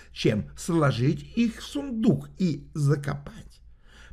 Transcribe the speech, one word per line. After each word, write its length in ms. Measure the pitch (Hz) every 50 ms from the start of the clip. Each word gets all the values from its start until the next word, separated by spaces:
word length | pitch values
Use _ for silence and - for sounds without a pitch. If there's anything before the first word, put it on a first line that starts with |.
| - -
чем 380 | - - - 139 110 104 - - - -
сложить 800 | - - 170 165 151 135 110 113 123 143 156 - - - - 233
их 220 | 240 226 - -
в 40 | -
сундук 680 | - - 294 277 277 240 220 220 240 147 139 - - - -
и 300 | 190 170 139 - - - -
закопать. 880 | 156 143 139 147 147 - 143 143 143 - - - - - - - - - - - - - - - - - -